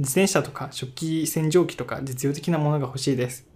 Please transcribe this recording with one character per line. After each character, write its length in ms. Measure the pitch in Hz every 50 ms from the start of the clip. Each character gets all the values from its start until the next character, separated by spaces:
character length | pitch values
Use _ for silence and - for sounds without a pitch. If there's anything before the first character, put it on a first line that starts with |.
自 100 | 143 131
転 160 | - 185 196
車 160 | 190 - 160 123
と 80 | -
か 180 | - - 139 143 -
食 200 | - - 127 -
器 340 | - 160 160 160 160 156
洗 240 | 147 - 160 156 156
浄 140 | 156 180 170
機 100 | - -
と 80 | - 139
か 160 | - - - 135
実 260 | 135 127 127 - 139
用 60 | 143
的 160 | 156 - -
な 80 | 170 156
も 140 | 147 147 151
の 80 | 151
が 60 | 139
欲 120 | 127 - 135
し 140 | - 147 135
い 40 |
で 140 | 123 123 123
す。 160 | - - - - -